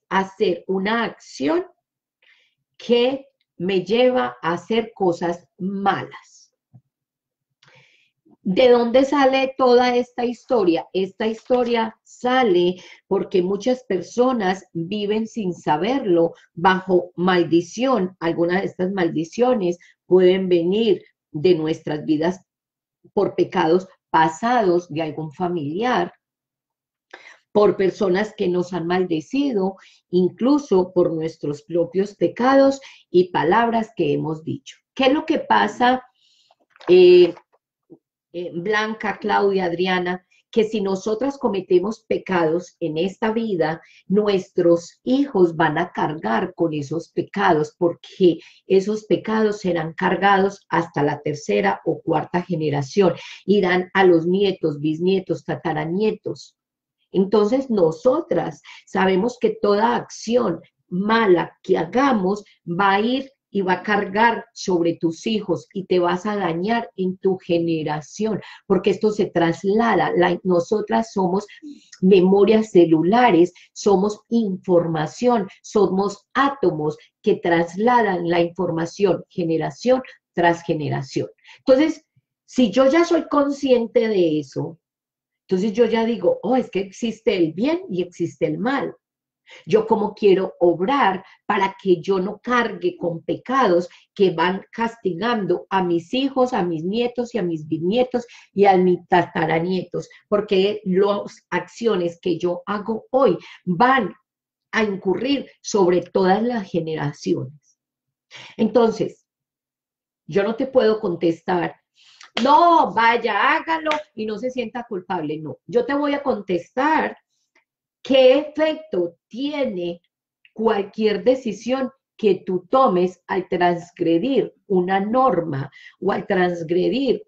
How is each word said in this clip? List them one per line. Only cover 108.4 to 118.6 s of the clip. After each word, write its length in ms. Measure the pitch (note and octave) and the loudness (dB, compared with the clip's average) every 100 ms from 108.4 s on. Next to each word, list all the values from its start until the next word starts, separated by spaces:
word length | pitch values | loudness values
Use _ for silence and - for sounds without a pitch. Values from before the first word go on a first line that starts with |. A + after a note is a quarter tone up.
| - - | -20 -4
Entonces, 720 | A3 B3 A3+ - D#3+ - _ _ _ _ _ _ _ _ _ _ - | 0 2 2 0 -6 -8 _ _ _ _ _ _ _ _ _ _ -4
yo 160 | E3+ | -2
no 120 | G3+ A3+ | -2 -2
te 100 | C4+ | 0
puedo 360 | B3+ A3 G#3+ | 2 2 0
contestar 760 | G3+ E3+ E3+ E3 - F3+ E3 - _ _ _ _ - - | -2 -2 -2 -2 -2 -2 -2 -8 _ _ _ _ -10 -2
no, 500 | B3+ D4+ F4 E4 B3+ | 4 6 6 4 2
vaya, 640 | G3 A#3 A#3 A3 G3+ B3+ D#4 | 2 2 2 0 0 0 0
hágalo 360 | D#4 D#4+ D#4 D4+ D4+ - | -2 -6 -2 -4 -6 -10
y 100 | G#3+ | -8
no 120 | G#3 | -6
se 120 | B3+ | -6
sienta 360 | B3+ A3+ B3 A#3 | -6 -8 -8 -10
culpable. 520 | F#3+ - F3 D3+ D#3 | -10 -6 -6 -6 -8
No, 180 | D#3 - _ | -10 -14 _
yo 200 | A3 A#3+ | -2 -2
te 80 | |
voy 200 | C#4+ C#4+ | -2 -2
a 100 | C#4 | -4
contestar 960 | C4+ G#3 G3 F3 - - D4 D#4 G#3+ - _ _ _ _ _ _ _ _ | -4 -6 -4 -6 -6 -4 0 0 -2 -8 _ _ _ _ _ _ _ _
qué 380 | - C4+ B3+ C#4+ | 0 6 8 6
efecto 800 | D4 - | 2 -2